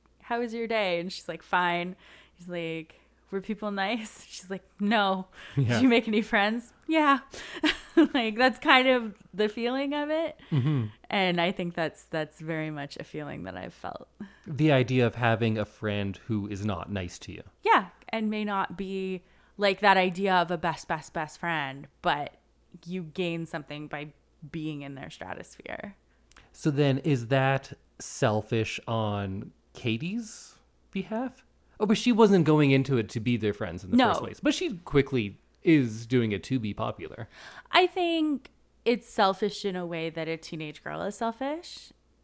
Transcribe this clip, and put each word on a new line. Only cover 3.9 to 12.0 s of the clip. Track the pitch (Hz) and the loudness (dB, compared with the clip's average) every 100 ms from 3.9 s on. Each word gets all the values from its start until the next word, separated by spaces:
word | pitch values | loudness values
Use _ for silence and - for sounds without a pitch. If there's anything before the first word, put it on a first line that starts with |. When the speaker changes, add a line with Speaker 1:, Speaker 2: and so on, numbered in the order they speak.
| 233 220 - | -4 -6 -10
Speaker 1:
<laughs> | - | -12
She's | - 180 | -16 -10
like, | 190 _ - | -10 _ -4
"No." | 208 226 196 190 185 - - - | 0 2 2 0 -4 -14 -6 0
Speaker 2:
Yeah. | 117 | 2
Speaker 1:
"Did | 233 | 6
you | 254 | 6
make | 233 233 | 6 4
any | 214 | 0
friends?" | 220 220 208 233 - _ - | 2 2 2 0 -8 _ 0
"Yeah." | 320 302 269 - - - - | 2 4 4 0 -16 -14 -2
<laughs> | 302 - - - 311 | -2 -2 0 4 6
Like, | 269 220 214 | 4 0 4
that's | 254 262 | 2 4
kind | 302 262 262 | 4 6 8
of | 254 220 196 - | 4 2 -10 -12
the | 180 214 | -2 -2
feeling | 226 233 262 277 | 0 -2 -2 -2
of | 294 294 | -2 -2
it. | 311 330 - - | -2 -2 -6 -2
Speaker 2:
Mm-hmm. | 147 135 143 107 - - | 0 2 0 -2 -8 -6
Speaker 1:
And | 202 185 175 | 0 0 2
I | 170 | 0
think | 196 175 | 0 -4
that's, | 175 156 - | -4 -6 -6